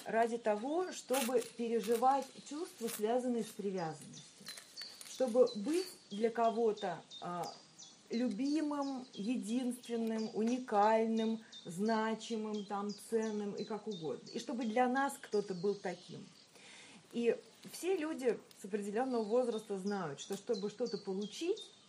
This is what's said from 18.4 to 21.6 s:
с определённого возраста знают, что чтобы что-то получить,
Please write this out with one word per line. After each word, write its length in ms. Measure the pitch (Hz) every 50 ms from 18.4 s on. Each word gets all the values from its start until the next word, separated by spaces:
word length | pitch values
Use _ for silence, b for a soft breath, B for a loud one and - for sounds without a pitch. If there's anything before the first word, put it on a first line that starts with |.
| - - - -
с 40 | -
определённого 580 | 202 190 214 202 202 196 220 254 269 247 240 220
возраста 540 | 202 220 247 254 233 220 214 214 - 202 190
знают, 400 | 185 202 208 196 180 151 139 -
что 180 | - - 196 185
чтобы 320 | - - 240 202 190 208
что-то 280 | 202 - 247 208 208 190
получить, 640 | - 196 190 190 208 196 - - 320 349 427 440